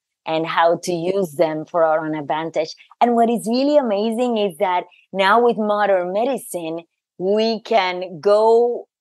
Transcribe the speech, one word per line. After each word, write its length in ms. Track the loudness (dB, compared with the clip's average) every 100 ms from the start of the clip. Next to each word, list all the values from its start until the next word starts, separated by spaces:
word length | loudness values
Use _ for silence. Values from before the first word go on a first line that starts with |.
| _ _ -6
and 200 | -4 -2
how 320 | 2 2 2
to 100 | -2
use 400 | -4 -2 -2 -2
them 320 | -2 -2 -2
for 200 | -4 0
our 200 | 2 0
own 100 | -2
advantage. 600 | -6 -4 -6 -4 -4 -6 -8 -14 0
And 140 | 2
what 140 | 4 2
is 160 | 0 -2
really 280 | 0 2 2
amazing 600 | 2 0 -2 -2 -2 0
is 180 | -2 -2
that 260 | -2 -2 -4 _ _
now 280 | 0 4 4
with 140 | 4 2
modern 540 | 0 0 2 2 0
medicine, 680 | -2 -2 -4 -8 -10 -8 -10 -12 _ _ -6
we 420 | -2 0 0 -2
can 600 | 0 0 0 -4 -8 -4
go 680 | 2 4 4 4 2 -2 -10 _